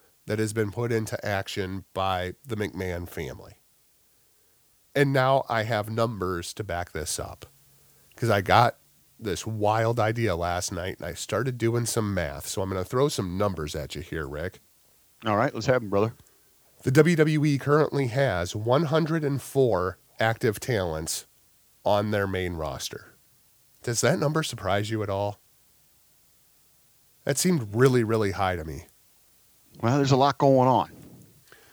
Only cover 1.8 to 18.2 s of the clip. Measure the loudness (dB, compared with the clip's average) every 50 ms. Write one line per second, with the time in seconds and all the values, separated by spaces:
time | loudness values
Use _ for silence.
1.8 | -10 _ -6 -4 -2 0 -2 -2 -4 -6 -8 _ -12 -8 -6 -4 -4 -4 -6 -6
2.8 | -6 -6 -6 -6 -8 -10 -10 -10 -10 -10 -10 -14 -18 -20 -20 _ _ _ _ _
3.8 | _ _ _ _ _ _ _ _ _ _ _ _ _ _ _ _ _ _ _ _
4.8 | _ _ 0 2 2 4 4 2 4 4 4 2 2 0 -2 -2 0 0 -2 -2
5.8 | -2 -2 -2 0 0 0 -2 -2 -4 -2 -4 -4 -6 -8 -10 -10 -8 -6 -6 -6
6.8 | -8 -8 -8 -8 -6 -6 -6 -8 -8 -10 -14 -18 -20 -20 _ _ _ _ _ _
7.8 | _ _ _ _ _ _ _ -2 2 4 4 4 6 6 8 8 6 6 2 _
8.8 | _ _ _ _ _ _ _ -8 -6 -6 -4 -4 -6 -6 -4 0 0 2 2 2
9.8 | 2 2 2 2 0 0 0 0 -2 -2 -2 -2 -2 -2 -2 -4 -4 -6 -6 -8
10.8 | -8 -8 -8 -8 -10 -10 -10 -10 -8 -4 -2 -2 -2 -2 -2 -2 -2 0 0 0
11.8 | -2 -2 -2 -2 -2 -2 -2 -2 -2 -4 -6 -8 -10 -8 -6 -6 -4 -4 -4 -6
12.8 | -4 -2 0 0 0 0 0 -2 -4 -4 -2 0 0 0 -2 -4 -6 -6 -6 -8
13.8 | -8 -10 -10 -12 -10 -8 -8 -8 -8 -8 -8 -8 -8 -8 -10 -14 _ _ _ _
14.8 | _ _ _ _ _ _ _ _ -2 0 2 2 2 0 -2 -2 0 2 2 0
15.8 | 0 0 2 2 2 0 -2 -6 -20 _ _ _ _ _ _ _ _ _ _ _
16.8 | -2 2 4 6 6 6 6 4 4 2 2 2 2 2 0 0 2 2 4 4
17.8 | 4 2 0 -2 -2 0 0 0